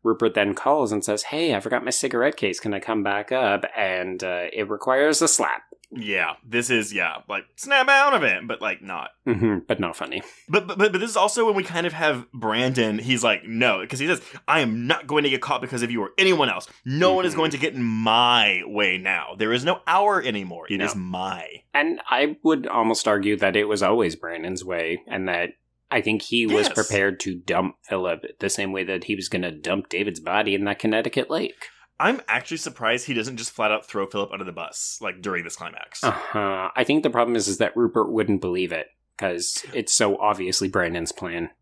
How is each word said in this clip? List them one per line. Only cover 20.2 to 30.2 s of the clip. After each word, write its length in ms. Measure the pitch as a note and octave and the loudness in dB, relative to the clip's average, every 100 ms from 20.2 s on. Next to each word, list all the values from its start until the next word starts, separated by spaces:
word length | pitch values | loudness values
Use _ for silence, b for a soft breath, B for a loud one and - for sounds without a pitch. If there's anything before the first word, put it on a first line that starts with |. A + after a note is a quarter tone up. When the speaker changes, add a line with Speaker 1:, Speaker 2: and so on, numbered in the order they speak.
Speaker 2:
anymore. 460 | B2+ G#2 F#2+ E2+ E2 | 0 -4 -6 -12 -6
It 100 | F#2+ | -2
Speaker 1:
No. 60 | E2+ | -2
Speaker 2:
is 100 | G2+ | -4
my." 500 | F2+ F#2 F#2+ F2+ D#2 E2 _ | -6 -6 -6 -6 -10 -18 _
Speaker 1:
And 280 | C#3+ D#3 - - | 0 2 -2 0
I 280 | B2+ D3 D3+ | 2 2 2
would 240 | D#3 D3+ A#2+ | 2 2 2
almost 400 | A2 A2+ A2 A2 | 2 2 2 2
argue 300 | G#2 G2+ G#2 | 2 2 2
that 180 | G2 | 4
it 140 | G2 G#2 | 4 2
was 160 | G#2 | 2
always 320 | F#2+ A#2 F#2 D#2+ | 4 4 2 -2
Brandon's 480 | E2 E2+ E2+ F#2 | -10 -8 -6 -8
way, 360 | F#2 F2 E2 F2 - | -4 -4 -2 -4 -6
and 220 | G2+ F#2+ | -4 -2
that 220 | F2 F2 - _ _ _ | -2 -2 -6 _ _ _
I 80 | B2 | -2
think 220 | A2 G#2+ | 0 -2
he 220 | - A#2+ | 0 0
was 220 | A2 G#2 G#2 | 2 2 2
Speaker 2:
Yes. 80 | |
Speaker 1:
prepared 460 | - G#2 G2+ G2 F#2 | 0 0 2 2 0
to 160 | G2 F2+ | -6 -6
dump 400 | F2+ E2+ F#2 - - | -2 0 0 -6 -6
Philip 360 | F#2+ F#2 E2 - - | -2 -2 -4 -8 -6
the 100 | G2 | -4
same 220 | - G2 | -2 -4
way 100 | F#2+ | -4
that 220 | F2+ F#2 | -4 -6
he 100 | F2 | -4
was 140 | G2 F#2 | -6 -4
gonna 240 | F#2+ F2 | -4 -4
dump 360 | D2+ E2+ G2 - | -6 -4 -4 -2
David's 280 | E2+ G#2 | -6 -6
body 380 | E2 | -8